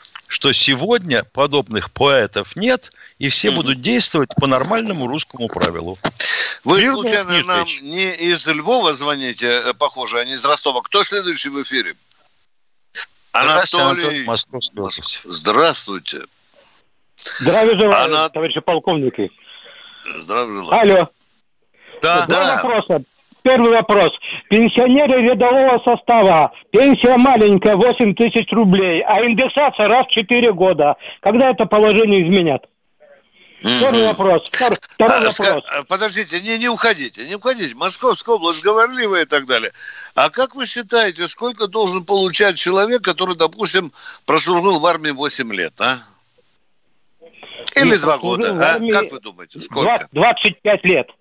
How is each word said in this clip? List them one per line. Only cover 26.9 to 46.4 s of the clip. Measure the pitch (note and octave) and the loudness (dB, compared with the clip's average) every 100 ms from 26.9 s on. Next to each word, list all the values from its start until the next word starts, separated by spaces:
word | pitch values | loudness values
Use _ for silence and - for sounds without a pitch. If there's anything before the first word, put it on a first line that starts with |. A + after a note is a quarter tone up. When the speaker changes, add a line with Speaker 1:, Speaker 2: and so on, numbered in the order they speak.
| B3+ B3 B3+ | 6 6 6
Speaker 3:
маленькая, | C4+ A#3+ G#3 G3 G#3+ G3 | 6 6 6 6 4 4
восемь | B3 A#3+ G#3+ F3 | 4 4 0 2
тысяч | A#3 A3+ - | 2 2 0
рублей, | A3+ G3+ F#3+ F#3 E3 | 2 4 4 2 0
а | - G3+ A#3 | 2 2 2
индексация | A3+ B3+ C4+ C#4+ - G#3 | 0 0 2 0 2 2
раз | B3 B3+ | 2 2
в | |
четыре | A3 G3+ A#3+ A#3+ | -2 2 2 2
года. | F3 F#3 D#3 D3 - - - | 4 2 4 2 0 -8 -4
Когда | G3 A3+ C4 | 0 4 2
это | B3+ G3+ | 2 0
положение | G#3+ G#3+ G3+ G#3+ G3 E3 | 4 4 4 4 2 4
изменят? | G3 E3 B2+ - _ _ _ _ _ _ _ _ _ | 2 2 -2 -6 _ _ _ _ _ _ _ _ _
Speaker 2:
Мгм. | G#3 B3 | -4 0
Speaker 3:
Первый | C4 A#3 A3 | 2 2 2
вопрос. | F#3+ F#3+ E3 - | 2 2 2 0
Втор-, | - B3 F#3 - | -2 -2 -2 -6
второй | - A3+ A3+ A3 | 0 2 2 0
Speaker 2:
А, | |
ска-, | - G3 D3 | 0 0 -2
Speaker 3:
вопрос. | - | -4
Speaker 2:
а, | C#3+ | -10
подождите, | C3+ F#3+ G#3+ G3 F3 F3 | -6 -4 -4 -4 -6 -8
не, | G#3 A3+ | -6 -4
не | A#3+ | -4
уходите, | A3+ A3+ F3 B2+ - C3+ | -2 -2 -2 -6 -12 -14
не | G3 | -8
уходите. | B3 B3 D3+ A#2 | -6 -6 -8 -6
Московская | F3+ - B3+ F#3+ - A3 | -6 -2 -2 -2 -2 -2
область, | E3 D#3+ | -2 -2
говорливая | G3 A3 A#3+ B3+ G#3+ F#3 | -2 0 0 -2 -4 -2
и | D#3 | -2
так | D3 C3 | -4 -2
далее. | A#2+ G#2+ - - - - | -2 -2 -10 -18 -20 -6
А | - D3+ | -2 -2
как | A#3 C4 C4+ | 0 -4 -4
вы | A#3 | -8
считаете, | A#3+ G#3 A#3 G#3 D#3+ F3 | -8 -2 0 0 -2 -6
сколько | - A#3+ A3+ G#3 | -4 -6 -6 -6
должен | A3 G3 F#3 | -2 -2 -4
получать | E3+ G3 F#3 E3 G3+ E3 | -2 -2 0 2 0 0
человек, | F3 F#3+ G#3+ A#3+ | 0 0 0 0
который, | F#3 D#3+ F#3 E3+ | -2 -4 -4 -2
допустим, | D#3+ G#3+ G3+ F#3+ E3 - - - - | -2 0 -2 0 -2 -12 -20 -12 -2
прослужил | D#3 E3+ F3 F#3+ E3 | 0 2 2 2 2
в | E3+ | 0
армии | E3 D3+ | 0 -4
восемь | C3+ D3 - A#2 | -6 -6 -4 -6
лет, | G2 E2 - | -6 -8 -4
а? | A#2 B2+ A2+ _ _ _ | -4 -4 -10 _ _ _